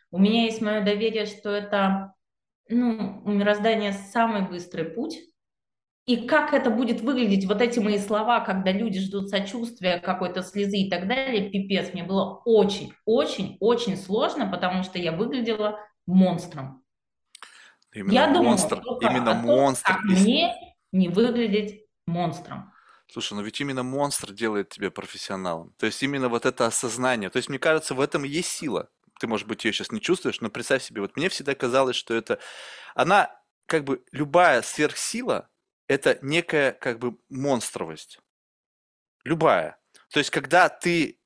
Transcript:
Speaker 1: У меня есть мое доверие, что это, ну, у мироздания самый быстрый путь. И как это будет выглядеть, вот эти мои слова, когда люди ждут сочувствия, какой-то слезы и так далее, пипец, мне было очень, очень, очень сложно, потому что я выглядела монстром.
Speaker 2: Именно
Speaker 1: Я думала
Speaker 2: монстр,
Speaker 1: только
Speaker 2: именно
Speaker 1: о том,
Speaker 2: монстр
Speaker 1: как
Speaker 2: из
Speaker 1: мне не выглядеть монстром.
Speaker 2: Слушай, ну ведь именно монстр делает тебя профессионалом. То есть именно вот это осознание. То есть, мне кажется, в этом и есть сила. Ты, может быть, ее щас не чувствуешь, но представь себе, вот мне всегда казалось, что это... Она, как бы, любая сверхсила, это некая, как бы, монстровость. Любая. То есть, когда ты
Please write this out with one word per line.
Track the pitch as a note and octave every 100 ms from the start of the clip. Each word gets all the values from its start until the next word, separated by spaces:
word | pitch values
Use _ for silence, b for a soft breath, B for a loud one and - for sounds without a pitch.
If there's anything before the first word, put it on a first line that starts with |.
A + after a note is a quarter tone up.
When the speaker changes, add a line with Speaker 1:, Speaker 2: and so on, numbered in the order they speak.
| b
Speaker 1:
У | F3+
меня | G3 A#3 A3+
есть | A3
мое | G#3+ G#3+ G3+
доверие, | G#3 A3+ A3 G3+
что | - G#3
это, | G#3 G3+ G3+ F#3+ F#3+ F#3+ _ _ _ _ _ -
ну, | A#3 B3 A3 G3 G3 -
у |
мироздания | G3+ G3+ G#3 A3 A3 G#3
самый | G3 - A#3+ A3+ G#3
быстрый | F3+ F3 F3 E3+ D#3+
путь. | A3 D#4 - - _ _ _ _ _ _ _ -
И | A#3+ -
как | D#4 D4+
это | C#4 B3
будет | A3 B3 A#3
выглядеть, | A3 B3+ A3+ G3 F#3+
вот | G#3
эти | A#3+ A#3+
мои | G#3 G#3
слова, | G3 G#3+ A3 A#3
когда | A#3 F#3+ F#3
люди | F#3+ A3+ F#3+
ждут | F#3+ G3 G3
сочувствия, | G3+ G3 A#3+ A3+ - F3+ F3
какой-то | - F#3 F3+ F#3
слезы | F3+ G#3 G3+ G3+
и | F#3+
так | F3 F#3+
далее, | B3+ C4+ A3+ G3
пипец, | G3+ G3 F#3 -
мне | F3
было | E3+ F#3+ - - -
очень, | A3+ G3 - - - -
очень, | A#3 D4+ - F#3+ -
очень | G#3 A#3 - F#3+
сложно, | - G#3 D#4+ D#4+ G3+
потому | F3+ F#3 F#3
что | F#3 F3+
я | F3
выглядела | E3 A#3+ C#4 A3+ G#3+ G#3 G#3+ B _ -
монстром. | F#3 F#3 E3+ - D3 C3+ - _ _ _ _ _ - B B B B _
Speaker 2:
Именно | - G3 A#3+ D4+
Speaker 1:
Я |
думала | F4 A#3+ G3+ -
Speaker 2:
монстр, | -
Speaker 1:
только | - - A#2
Speaker 2:
именно | B2+ A#2
Speaker 1:
о | A2 A#2
том, | B2
Speaker 2:
монстр | C#3 C3 G3+ F#3
Speaker 1:
как | G#3
Speaker 2:
из | F#3 G3+
Speaker 1:
мне | C#4 E4+ - - _ _
не | F#3+ F3
выглядеть | F3+ A#3+ A#3 A3+ G3 G3 - _ _ -
монстром. | E3+ E3+ C3 - C#3 - b b b b
Speaker 2:
Слушай, | - A2
ну | G#2
ведь | G#2 -
именно | C#3+ C3
монстр | B2+ C3+ C#3+ - -
делает | G2+ A2+ G#2 F#2+
тебя | - G2+
профессионалом. | F#2 G2 G2+ - G2 F#2 E2 E2 -
То | A2
есть | -
именно | C3+ C#3+ B2+
вот | A#2 C3
это | - A#2
осознание. | - B2 A2 B2+ A#2+ F#2+
То | B2+
есть, | A#2+
мне | C#3
кажется, | E3 D#3 D#3
в | C3
этом | C#3+ E3 C#3
и |
есть | D3 F3
сила. | - D#3 F#2 - _ _ -
Ты, | A2+
может | A2 G#2
быть, | A2
ее | A2+
щас | G2+ G2+
не | A2
чувствуешь, | - F#3 C3 -
но | A2
представь | - A#2+ C3+
себе, | - G#2+
вот | G2 -
мне | F3
всегда | - C#3+ C#3
казалось, | B2+ B2+ C3 A#2+
что | -
это... | A2+ A2 A2 B B B B B -
Она, | C3 G3 E3 - _ _ -
как | D#3+ C#3
бы, | C3+ _
любая | - D3 E3+ F3+ B2+
сверхсила, | A2+ - D3+ - - A3+ B3+ A#2 - _ _ _ -
это | C#3 - -
некая, | C3+ D#3+ E3+ D#3 C3+
как | - C3+ A#2
бы, | B2 A2+ -
монстровость. | C3+ C#3 B2+ - - E2 D#2+ - - _ _ _ _ _ _ _ _ _ _ -
Любая. | D#3+ D#3 G2 D#2+ - _ b b
То | D#3
есть, | C#3
когда | D#3+ C#3 F3 E3+
ты | - F3+ E3+ C#3+ -